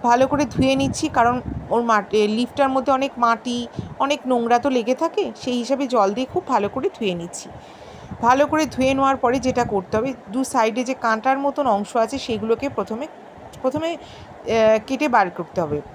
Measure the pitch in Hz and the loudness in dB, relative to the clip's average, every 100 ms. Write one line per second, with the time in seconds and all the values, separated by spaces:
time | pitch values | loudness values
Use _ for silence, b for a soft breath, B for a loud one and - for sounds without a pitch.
0 | 240 240 269 294 285 - 262 269 269 - | 4 4 4 2 0 2 2 2 0 -2
1 | 311 294 233 247 - - - 226 233 214 | -2 2 2 2 -4 -10 -2 0 2 0
2 | 202 214 208 220 247 - 269 262 254 262 | 2 0 2 0 -2 0 2 2 2 0
3 | 277 254 233 233 254 240 233 B B - | 0 0 2 2 -2 -6 -6 B B -4
4 | 277 294 254 247 233 240 277 254 220 254 | 0 0 0 0 4 2 4 0 0 0
5 | 330 370 311 214 - 247 233 262 277 233 | 0 -2 -4 -4 -4 -4 -2 -2 0 2
6 | 196 208 254 359 349 240 202 262 339 - | 2 2 -2 -4 0 0 0 -2 -4 -2
7 | 214 175 170 - - - B B B B | -4 -4 -8 -12 -14 -18 B B B B
8 | B - 233 262 294 311 311 - 262 269 | B -2 2 4 4 2 0 0 2 2
9 | 269 269 240 262 254 254 233 202 180 220 | 2 2 2 2 0 0 0 -2 -2 -2
10 | 262 247 - 226 262 262 226 220 247 262 | -2 -6 -8 -4 -2 2 2 0 -4 -2
11 | 233 220 262 269 277 277 277 202 208 240 | 0 0 0 0 0 0 0 0 0 0
12 | 226 269 - 220 220 226 226 233 208 226 | 0 -2 -4 -4 -2 -2 -2 -4 -6 -6
13 | 311 - - - - - 262 294 330 339 | -8 -12 -20 -20 -20 -4 -4 -2 -4 -6
14 | - - - - - 226 220 220 214 262 | -10 -18 -20 -14 -2 4 4 4 0 -2
15 | 302 240 185 175 170 - 156 147 - | 2 2 2 -2 -6 -4 -2 -4 -6